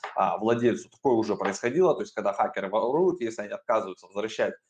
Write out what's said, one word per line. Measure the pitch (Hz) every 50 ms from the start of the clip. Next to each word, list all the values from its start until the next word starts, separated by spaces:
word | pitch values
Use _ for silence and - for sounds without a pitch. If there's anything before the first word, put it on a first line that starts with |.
| - - -
а, | - 98 90 90
владельцу. | 92 107 113 120 120 120 120 101 - - -
Такое | _ _ - 139 123
уже | 110 110 107 101
происходило, | 95 98 98 98 - - 120 131 170 185 180 -
то | - 104
есть | - -
когда | 110 101 101 -
хакеры | - 110 101 - 101 95 95
воруют, | 101 110 110 120 135 160 185 185 - - 120
если | 113 110 104 104
они | 101 101
отказываются | - - - - 110 - 92 90 - - 90
возвращать | 95 101 107 110 - - 123 139 - - _